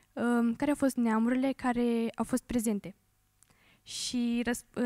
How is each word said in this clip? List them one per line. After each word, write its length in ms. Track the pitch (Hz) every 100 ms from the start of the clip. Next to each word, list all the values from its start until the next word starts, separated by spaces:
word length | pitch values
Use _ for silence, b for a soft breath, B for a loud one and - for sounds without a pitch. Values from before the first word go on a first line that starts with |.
| B
um, 420 | - 233 240 233
care 160 | 226 285
au 60 | 285
fost 200 | 269 247
neamurile 560 | 233 220 233 254 269
care 560 | 254 254 240 240 233 226
au 100 | -
fost 180 | 226 254
prezente? 520 | - 240 226 202 170 - _ _ _ _ b b b b
Și 580 | - - - 247 240 233
răsp-, 300 | 233 240 - -